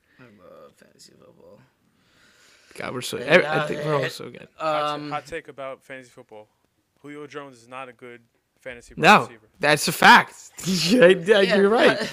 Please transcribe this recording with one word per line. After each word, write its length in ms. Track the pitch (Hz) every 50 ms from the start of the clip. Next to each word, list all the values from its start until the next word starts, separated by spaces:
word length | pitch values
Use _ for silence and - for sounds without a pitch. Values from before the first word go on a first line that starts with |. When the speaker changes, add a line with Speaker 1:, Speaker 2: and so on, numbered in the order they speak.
| _ _ _ _
Speaker 1:
I 60 | 127
love 480 | 117 104 92 90 82 80 78 76 71 _
fantasy 380 | _ - _ _ _ - -
football. 480 | _ 67 69 - _ _ - 85 101 117 131 131 _ _ _ _ _ _ _ _ _ _ _ _ _ _ _ _ _ _ _ _ -
Speaker 2:
God, 180 | - - -
we're 100 | 131 127
so, 160 | 120 - - -
Speaker 1:
They 100 | - 143
Speaker 2:
I, 80 | 160 180 - 151 156
I 20 | 156
Speaker 1:
love 100 | 151 151
Speaker 2:
think 160 | - 147 147
we're 100 | 156 151
all 80 | 139 135
Speaker 1:
it. 60 | 165
Speaker 2:
so 180 | - - - 127
good. 180 | 120 - - - _
Speaker 3:
Hot 240 | - 160 156 151 151
ta-, 140 | 147 147 147
Speaker 1:
Um, 160 | 147 147 147
Speaker 3:
hot 160 | 147 147 131
take 200 | 147 165 160 -
about 380 | - 131 139 135 135 131 - _
fantasy 260 | - 135 131 127 117
football. 380 | _ 131 120 _ 110 107 107 _ _ _ _ _ _ _ _ _ _ _
Julio 240 | - 147 147 147 147 139
Jones 300 | 143 147 143 139 127 113
is 100 | 117 120
not 200 | 127 131 135 127
a 40 |
good 300 | 117 _ 127 120 120 117 117 _ _ _ _ _ _ _
fantasy 340 | - 131 123 120 - - -
Speaker 2:
No, 260 | - 156 170 - 165
Speaker 3:
receiver. 240 | 117 117 120 - _ _ _ -
Speaker 2:
that's 260 | - 147 151 147 -
a 60 | 165
fact. 580 | - - - 196 233 190 - - - - - - - -
<laughs> 80 | -
Yeah, 400 | 170 190 170 156 175 233 247 170
yeah, 340 | 180 190 175 165 196 220 196
Speaker 1:
Yeah, 140 | 196 190 214
Speaker 2:
you're 120 | 196 196 202
right. 420 | 226 262 320 233 - 208 220 -